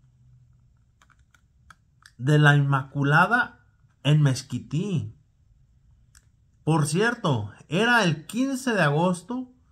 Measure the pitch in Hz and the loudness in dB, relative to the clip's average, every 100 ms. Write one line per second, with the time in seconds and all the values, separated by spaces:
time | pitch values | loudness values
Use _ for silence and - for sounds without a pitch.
0 | _ _ _ - _ _ _ _ _ _ | _ _ _ -20 _ _ _ _ _ _
1 | _ _ _ _ _ _ _ _ _ _ | _ _ _ _ _ _ _ _ _ _
2 | - - 131 151 147 143 139 135 131 143 | -20 -8 0 4 4 4 2 -2 -4 -4
3 | 139 156 190 240 - - _ _ _ _ | 0 2 2 0 -4 -10 _ _ _ _
4 | 135 151 143 - - 123 - 151 202 156 | 0 2 2 0 -6 -12 -8 -6 -4 -6
5 | 107 - _ _ _ _ _ _ _ _ | -6 -14 _ _ _ _ _ _ _ _
6 | _ _ _ _ _ _ - 160 143 165 | _ _ _ _ _ _ -2 0 0 0
7 | 233 233 170 117 101 - - 170 233 240 | -2 -2 -2 -2 -4 -14 -6 -2 2 2
8 | 180 156 - 233 269 262 254 214 147 147 | 2 -2 -6 -4 -4 -4 -2 0 0 2
9 | 180 180 - 247 254 _ _ | 0 -2 -6 -10 -10 _ _